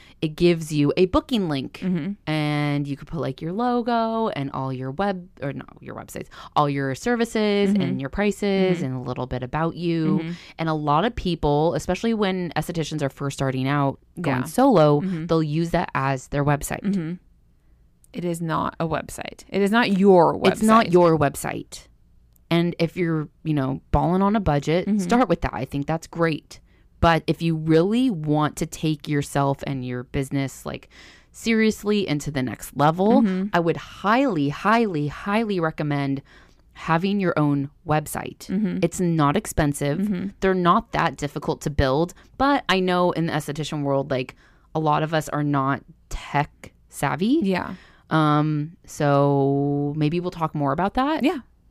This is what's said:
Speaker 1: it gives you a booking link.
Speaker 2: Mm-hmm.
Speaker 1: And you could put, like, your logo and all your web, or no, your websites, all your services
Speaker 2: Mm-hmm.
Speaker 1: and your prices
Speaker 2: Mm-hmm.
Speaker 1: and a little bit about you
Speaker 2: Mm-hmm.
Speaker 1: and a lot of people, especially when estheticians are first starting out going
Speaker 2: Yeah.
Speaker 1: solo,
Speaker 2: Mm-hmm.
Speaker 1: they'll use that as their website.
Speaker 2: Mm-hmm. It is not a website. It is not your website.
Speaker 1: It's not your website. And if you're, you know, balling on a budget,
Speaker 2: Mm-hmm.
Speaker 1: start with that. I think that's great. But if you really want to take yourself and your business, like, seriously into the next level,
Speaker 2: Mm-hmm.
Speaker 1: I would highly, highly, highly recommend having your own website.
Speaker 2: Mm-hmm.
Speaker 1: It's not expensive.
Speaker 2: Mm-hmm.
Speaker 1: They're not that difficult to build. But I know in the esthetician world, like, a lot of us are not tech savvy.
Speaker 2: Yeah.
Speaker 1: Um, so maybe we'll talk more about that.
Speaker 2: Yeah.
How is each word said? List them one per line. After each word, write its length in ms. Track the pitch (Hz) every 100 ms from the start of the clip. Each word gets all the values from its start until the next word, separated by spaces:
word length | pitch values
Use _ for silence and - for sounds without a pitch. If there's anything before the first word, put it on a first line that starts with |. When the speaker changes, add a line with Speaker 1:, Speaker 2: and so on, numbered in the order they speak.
| - -
Speaker 1:
it 140 | 160 151
gives 340 | 175 170 156
you 200 | 151 143 -
a 100 | 185
booking 420 | 285 311 240 175
link. 300 | 143 123 -
Speaker 2:
Mm-hmm. 480 | 185 180 151 202 -
Speaker 1:
And 560 | 156 151 147 147 143 143
you 80 | 139
could 100 | -
put, 140 | 160
like, 200 | 131 131
your 120 | 160
logo 760 | 190 247 247 233 233 226 226 220
and 200 | - 139
all 220 | - 135
your 180 | 131 131
web, 380 | 139 202 185 175 -
or 120 | 139
no, 120 | 135 - -
your 140 | -
websites, 320 | 110 - - - - - -
all 120 | 147
your 280 | 143 139 131
services 720 | 240 240 233 220 214 202 202
Speaker 2:
Mm-hmm. 100 | 202
Speaker 1:
and 180 | 180 131
your 100 | 135
prices 680 | - 208 196 202 190 190 175
Speaker 2:
Mm-hmm. 80 | 139
Speaker 1:
and 100 | 127
a 40 |
little 260 | 123 127 131
bit 180 | 127
about 320 | 127 151 165 151
you 420 | 170 165 160 190
Speaker 2:
Mm-hmm. 120 | 165 170 - -
Speaker 1:
and 100 | 160
a 60 |
lot 300 | 156 151 147
of 100 | 220
people, 600 | - 185 165 151 147 160
especially 400 | 151 - 180 233
when 360 | 226 202 185 175 -
estheticians 440 | 160 170 147 156
are 80 | 139
first 240 | - 139 -
starting 300 | 135 131 131
out 320 | 143 139 - _ -
going 180 | 165 131
Speaker 2:
Yeah. 40 |
Speaker 1:
solo, 560 | - 190 269 202 151 147
Speaker 2:
Mm-hmm. 260 | 185 170 165
Speaker 1:
they'll 160 | 165
use 280 | 156 151 170
that 180 | 170 -
as 340 | - 135 135 -
their 160 | 147
website. 380 | 147 143 - -
Speaker 2:
Mm-hmm. 300 | - 196 160 180 _ _ _ _ _ _ _ _ _
It 120 | -
is 180 | 175 170
not 320 | 170 156 - -
a 80 | 165
website. 560 | 156 - - - - -
It 140 | -
is 80 | 196
not 260 | 226 240 196
your 380 | 196 185 151 90
website. 160 | 131
Speaker 1:
It's 80 | -
not 280 | 220 220 226
your 240 | 175 175 160
website. 720 | 143 143 - - - - - _ _ _ _ _ -
And 240 | 170 175 -
if 160 | 165 175
you're, 320 | 170 160 147 _
you 100 | 160
know, 260 | 147 131 139 _
balling 280 | 147 147 185
on 140 | 196
a 60 | 220
budget, 480 | 185 143 143 165 190
Speaker 2:
Mm-hmm. 100 | 208
Speaker 1:
start 300 | 175 233 226
with 140 | 170
that. 120 | -
I 100 | -
think 220 | 131 143 143
that's 220 | 160 -
great. 500 | 170 165 156 - - _ _ _ -
But 240 | 170 160 -
if 120 | 151
you 140 | 165
really 560 | 160 156 160 180 226 262
want 460 | 180 151 151 147 -
to 100 | 165
take 400 | - 160 151 -
yourself 560 | 147 143 143 139 139
and 220 | - 139 127
your 160 | 123
business, 640 | 123 143 135 139 135 - -
like, 220 | - - - - - _
seriously 760 | - 220 220 220 202 202 208 -
into 240 | 147 147
the 100 | 139
next 340 | 127 - - -
level, 460 | 143 170 202 240
Speaker 2:
Mm-hmm. 240 | 220 185 196
Speaker 1:
I 80 | 175
would 160 | 165 139
highly, 720 | - - 190 233 285 175 143
highly, 580 | 147 196 226 226 160 147
highly 540 | - - 208 226 190
recommend 600 | 160 156 156 143 139 135 - - - _ _
having 480 | - - 165 196 202
your 180 | 185 -
own 320 | 147 143 139 _ -
website. 520 | 151 151 - - - -
Speaker 2:
Mm-hmm. 300 | 190 214 185
Speaker 1:
It's 160 | 170 -
not 380 | 180 165 143 147
expensive. 640 | - - 147 143 143 156
Speaker 2:
Mm-hmm. 280 | 208 180 190 -
Speaker 1:
They're 120 | 190
not 360 | 185 175 202 -
that 260 | 151 160 -
difficult 440 | 143 - 151 143
to 100 | 160
build. 420 | 143 135 135 170 - - -
But 260 | 269 285 -
I 120 | 190
know 320 | 185 180 180
in 140 | 165 165
the 60 |
esthetician 500 | 139 151 147 147 156
world, 260 | 139 139 139
like, 240 | 127 131 - _ _ _
a 60 | 160
lot 240 | 156 151
of 100 | 156
us 140 | 160 147
are 160 | 147
not 400 | 147 143 135 139 - - -
tech 640 | - - 143 147 _ - _ _
savvy. 500 | - 143 139 208 302
Speaker 2:
Yeah. 320 | 196 185 - 185 - - -
Speaker 1:
Um, 680 | 160 151 151 151 151 151 - - - 147 143
so 680 | 143 139 139 139 143 143 143 147
maybe 240 | 151 175
we'll 100 | 175
talk 240 | 175 160
more 180 | 156 143
about 220 | 143 196
that. 280 | 254 269 311
Speaker 2:
Yeah. 140 | 247 330 - _ _